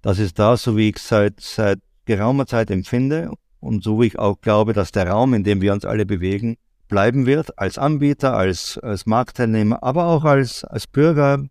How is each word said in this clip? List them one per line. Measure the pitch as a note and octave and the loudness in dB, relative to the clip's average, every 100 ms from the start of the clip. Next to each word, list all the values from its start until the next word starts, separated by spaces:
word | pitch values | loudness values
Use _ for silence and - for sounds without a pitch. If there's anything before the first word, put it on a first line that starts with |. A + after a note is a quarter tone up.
Das | G#2+ F#2+ | -2 0
ist | G#2 - | -2 2
das, | G#2+ A#2+ | 2 2
so | - G#2+ | 2 2
wie | G#2+ | 0
ich | G2+ | -2
seit, | - A2 G#2 G2+ | 0 2 2 -2
seit | - - G#2+ G2 _ _ - | -12 -2 0 0 _ _ -4
geraumer | G#2+ G#2+ C#3 C3+ | -2 0 0 0
Zeit | A#2+ A2 | -2 0
empfinde | F#2+ F#2 B2 C3+ D#3 E3+ - _ _ | -2 -2 -2 -2 -2 -6 -12 _ _
und | - G#2 | -6 -4
so | A2 G#2+ | -2 2
wie | A#2 | 2
ich | - | 2
auch | G#2 G2 | -2 -2
glaube, | - G#2+ G#2+ | 0 2 2
dass | G#2+ F#2 | 0 -2
der | G#2 F2+ | -2 0
Raum, | G2+ B2+ | 0 2
in | A#2+ | 2
dem | G2 G2+ | 2 2
wir | G2 | 2
uns | G2+ F#2+ | 0 -2
alle | A2 G2+ | -4 -2
bewegen, | G2 F#2 G2 A#2 A#2 _ _ _ | -2 -2 -2 -4 -8 _ _ _
bleiben | G2+ G#2 B2+ B2+ | 0 2 2 2
wird, | C#3+ E3 - | 0 -2 -6
als | F#2+ A2+ | -6 -2
Anbieter, | C#3+ D3+ C#3+ C#3+ C3+ A2+ | -2 0 0 0 0 2
als, | F#2+ F2 - - | 0 -2 -6 -10
als | - G2+ - | -8 -6 0
Marktteilnehmer, | A2+ B2 - A#2+ A2 G#2+ A#2+ | 0 0 -2 0 2 2 0
aber | B2 D3 E3+ | -2 0 2
auch | D#3+ D3+ | 2 4
als, | C#3 B2+ - | 2 2 -6
als | - - - | -10 -10 -6
Bürger | - D3+ D3+ C#3 C#3 C#3 | 2 2 4 2 2 -4